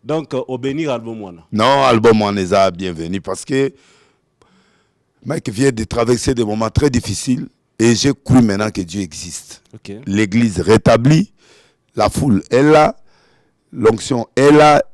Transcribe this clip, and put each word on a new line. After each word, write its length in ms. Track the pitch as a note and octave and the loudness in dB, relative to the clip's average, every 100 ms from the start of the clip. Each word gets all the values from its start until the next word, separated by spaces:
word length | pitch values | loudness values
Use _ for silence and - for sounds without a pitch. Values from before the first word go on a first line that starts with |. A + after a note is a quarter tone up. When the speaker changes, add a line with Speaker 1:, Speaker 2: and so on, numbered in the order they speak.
| A#2+ | -6
Speaker 1:
Donc, 260 | D#3 C#3+ | -8 -6
euh, 80 | C3 C3 | -8 -8
au 100 | B2+ | -8
bénir 320 | C3+ C#3 D#3 | -6 -6 -6
album 300 | A#2+ A2+ A2+ | -6 -8 -14
wana. 200 | G2 E2+ _ | -14 -18 _
Speaker 2:
Non, 320 | G#2+ A#2+ C#3 | -2 2 2
album 380 | C3+ A#2 A#2 A2 | 2 4 4 4
wana, 180 | G#2 G2+ | 2 -2
eza 320 | F2+ G2 F#2+ | 0 2 2
bienvenu 480 | F2 F#2 D#2+ E2 F#2+ | 0 -8 -8 -8 -8
parce 240 | F#2 F#2 | -8 -10
que 300 | - C3+ C3+ - _ _ _ _ _ _ _ _ _ _ _ _ _ _ A#2+ | -4 -2 -2 -6 _ _ _ _ _ _ _ _ _ _ _ _ _ _ -8
Mike 240 | D3 - | -8 -6
vient 220 | G2+ C#3 | -2 -2
de 120 | A2+ | -2
traverser 500 | A2 A#2 A#2 A#2+ - | -6 -2 0 0 0
des 120 | B2+ G#2+ | -2 -2
moments 240 | G#2+ A2 | -2 -2
très 200 | - D3 | 0 0
difficiles 580 | A#2+ G2+ G2 - B2+ C3 _ _ _ | -2 -4 -8 -4 -4 -6 _ _ _
et 160 | A2+ | 0
j'ai 200 | A2+ C#3+ | 2 0
cru 280 | C3+ - B2+ | -4 2 2
maintenant 300 | A#2 G2 G#2+ | 4 0 -4
que 80 | G2+ | -6
Dieu 200 | F2 G2 | -8 -8
existe. 600 | F2+ - F2+ - - - _ | -10 -12 -14 -16 -18 -20 _
Speaker 1:
Ok. 180 | - - G2+ - | -20 -18 -16 -6
Speaker 2:
L'église 560 | G2 G#2+ A2 A#2 F#2 | -2 0 0 0 -2
rétablie, 720 | E2+ A2 - A#2 B2 D#3+ G#3 _ _ _ _ _ _ - | 0 2 4 2 4 2 0 _ _ _ _ _ _ -4
la 140 | G#2+ | -2
foule 320 | - D3 G2 - | 0 0 -2 0
est 140 | B2 | 2
là, 320 | D3 D3+ D3+ - - _ _ _ _ _ _ | 4 4 2 -2 -20 _ _ _ _ _ _
l'onction 540 | - G#2+ A2+ - B2 A2+ - | 0 0 0 -4 -6 -4 0
est 140 | C#3 | 4
là 300 | D3+ D3+ D3 - | 6 6 4 0